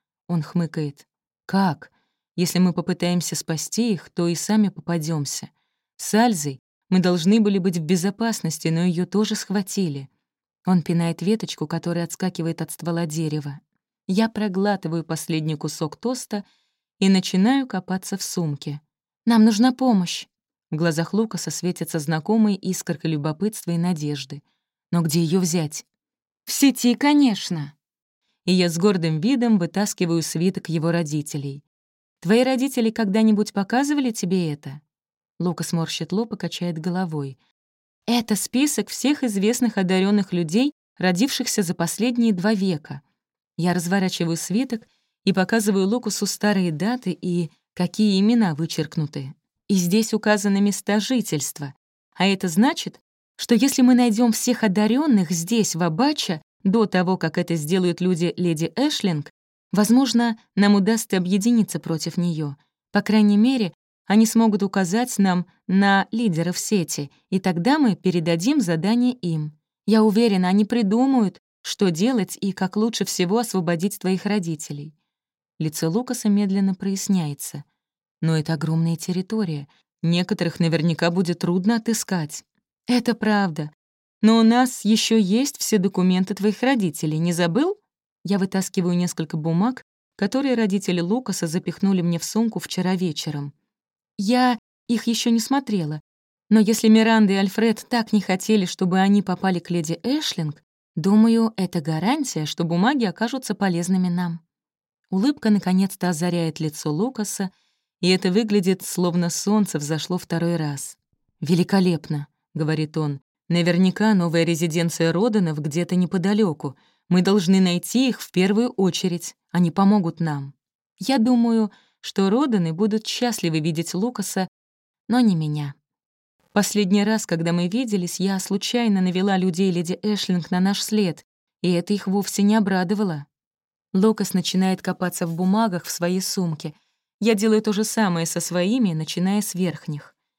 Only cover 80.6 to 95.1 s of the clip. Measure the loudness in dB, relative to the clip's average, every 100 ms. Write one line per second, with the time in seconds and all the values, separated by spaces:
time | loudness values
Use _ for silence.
80.6 | 0 2 0 0 0 0 -2 -2 -2 0
81.6 | 0 0 -2 -4 -4 -4 -6 -10 _ _
82.6 | _ _ -2 0 0 -2 0 2 0 -4
83.6 | -10 _ _ _ _ 2 4 6 6 6
84.6 | 2 0 0 2 4 2 4 2 0 -4
85.6 | 0 2 2 2 2 2 0 -2 -2 0
86.6 | 0 0 -2 -2 -4 -2 -2 0 0 2
87.6 | 0 -4 _ _ _ _ -4 -2 0 -2
88.6 | -2 -2 0 0 -2 -4 -6 -4 -2 0
89.6 | 0 -2 -14 _ _ -6 -2 0 0 0
90.6 | 2 0 0 -2 0 -2 -2 -6 -4 -4
91.6 | -6 -2 0 0 0 -2 -2 -2 -2 -4
92.6 | -8 -4 -2 0 -2 -4 -8 -8 -10 -14
93.6 | _ _ _ _ _ -6 0 2 2 0
94.6 | _ _ -4 -2 0